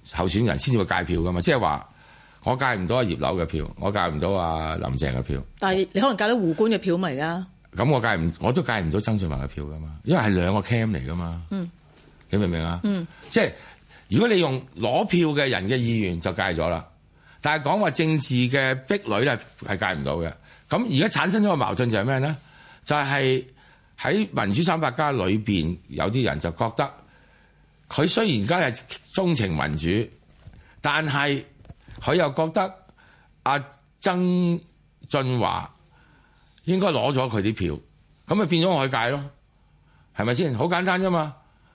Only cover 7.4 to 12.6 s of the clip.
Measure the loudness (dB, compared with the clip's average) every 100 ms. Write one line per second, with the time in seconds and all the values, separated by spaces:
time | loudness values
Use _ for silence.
7.4 | -8 -16 -10 -2 2 4 2 0 0 0
8.4 | 0 0 0 0 0 0 0 0 -2 -4
9.4 | -6 -8 -10 -10 -12 -8 0 2 4 4
10.4 | 2 0 0 0 0 -2 -4 -4 -4 -6
11.4 | -6 -6 -6 -12 -20 -20 -20 -20 -4 -2
12.4 | 0 0